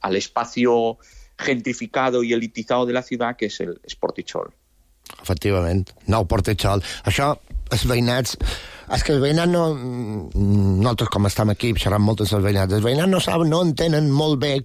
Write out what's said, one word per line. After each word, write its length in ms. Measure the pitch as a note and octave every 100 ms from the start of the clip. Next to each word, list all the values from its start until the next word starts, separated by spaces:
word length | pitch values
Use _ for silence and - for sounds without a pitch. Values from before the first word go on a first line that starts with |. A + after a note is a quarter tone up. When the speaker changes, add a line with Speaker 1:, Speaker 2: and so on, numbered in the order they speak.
Speaker 1:
al 160 | G2 F#2+
espacio 840 | - A#2+ A#2 A#2+ A#2+ A#2 A2+ A2+ - - - -
gentrificado 840 | - B2 A#2+ A#2+ A#2 C#3+ C3 B2
y 80 | A#2
elitizado 520 | A#2 A2+ - G#2+ B2+ B2
de 60 |
la 100 | B2
ciudad, 340 | - A#2+ A#2+ A#2+
que 100 | G#2
es 140 | -
el 200 | F#2 E2+ -
Sportichol. 640 | - - - - - - - _ _ _ _ - -
Speaker 2:
Efectivament, 680 | - F2+ G#2 G2 E2+ F#2+ F#2 - -
Nou 180 | A2+ F2+
Portichol. 560 | A2 G2 G2+ G#2 G2 - -
Això, 280 | - C#3+ C#3+ C#3+ - - -
els 100 | A#2+ B2
veïnats... 480 | A#2+ A#2+ B2 A#2+ - - - - - -
És 100 | -
que 80 | -
els 80 | C#3+
veïnats 280 | C#3 D#3+ F3
no... 140 | F3 D#3+ C#3+ B2+ B2 G#2+ G#2+ D2+
Nosaltres 760 | G2+ G2+ G2+ G2 F#2 A2+ A2+ G#2+
com 140 | F#2+ G2+
estem 220 | - G#2+
aquí, 200 | G2+ A#2+ G#2+
xerrant 240 | F#2+ G#2
molt 180 | G#2 G#2+
amb 80 | G2 G#2
els 60 | G2
veïnats, 300 | G2 F#2+ G#2
els 60 |
veïnats 260 | A2+ C#3 F#3
no 100 | F#3
saben, 280 | - E3 E3
no 120 | E3 F3+
entenen 440 | C#3 E3 D3+ D3+
molt 280 | C#3 D#3 C#3
bé 120 | D3 C#3